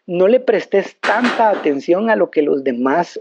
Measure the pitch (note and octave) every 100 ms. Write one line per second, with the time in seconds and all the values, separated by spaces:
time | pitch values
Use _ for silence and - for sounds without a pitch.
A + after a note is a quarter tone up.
0 | - F3 F#3+ B3+ B3+ G3 - G3 F#3 -
1 | - G#3+ B3 A3+ A3 E3 D3+ C#3 D3+ F3+
2 | A3+ G#3+ E3 D#3+ D3 D3 C3+ A#2+ C3 D#3+
3 | F3 -